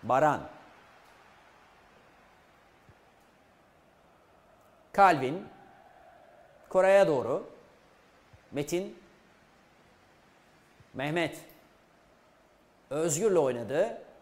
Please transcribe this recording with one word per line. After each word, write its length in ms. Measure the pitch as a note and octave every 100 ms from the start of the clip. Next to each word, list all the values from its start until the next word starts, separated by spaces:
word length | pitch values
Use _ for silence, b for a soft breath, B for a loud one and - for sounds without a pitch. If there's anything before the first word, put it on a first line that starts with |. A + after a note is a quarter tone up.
Baran. 380 | A2 B2+ D3+ C3+ - - - - - - - - - - - - - - _ - - _ _ _ _ _ _ _ _ - _ _ _ _ _ _ _ _ _ _ _ _ _ _ _ _ - _ _ -
Calvin. 500 | G3 D#3 B2+ E3+ G#3+ - - - - - - - - - - - -
Koray'a 380 | F#3 F#3+ G3 G3
doğru. 400 | C#3 A2+ D#3 A#3+ - - _ _ _ _ _ _ - _
Metin. 460 | C3 D3 F3 G3+ - - _ _ _ _ _ _ _ _ _ _ _ _ _ _ _ _ _ -
Mehmet. 500 | - C#3+ E3+ D#3+ - - - - _ _ _ _ _ _ _ _ _ _ _ _
Özgür'le 460 | C#3+ E3 D#3 A3 F3+
oynadı. 680 | C3+ A#2+ A2 C#3+ A3 A3+ - -